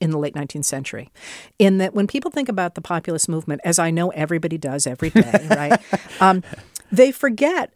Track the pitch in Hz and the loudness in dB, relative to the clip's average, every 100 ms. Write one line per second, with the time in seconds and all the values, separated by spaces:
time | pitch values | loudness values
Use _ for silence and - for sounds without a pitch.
0 | 160 156 147 147 143 151 139 135 135 - | -2 -2 -4 -6 -8 -6 -6 -6 -8 -12
1 | 127 _ - - - - 196 190 185 202 | -14 _ -20 -20 -6 2 4 4 0 0
2 | 202 285 330 294 254 190 175 175 - 170 | 0 -2 -4 -4 -4 -2 -2 -4 -4 -4
3 | 180 160 - 160 160 147 170 170 165 165 | -2 -4 -2 -4 -4 -4 -2 0 0 0
4 | 180 151 156 170 165 160 143 139 135 127 | -2 -2 -4 -2 -4 -6 -6 -4 -4 -4
5 | 160 - 135 - 156 147 147 240 - - | 2 4 4 2 2 0 2 0 0 -6
6 | - - 190 185 - - - - - 196 | -4 2 4 4 0 -14 -18 -18 0 6
7 | 269 - 277 214 277 349 - | 6 4 -2 0 0 0 -4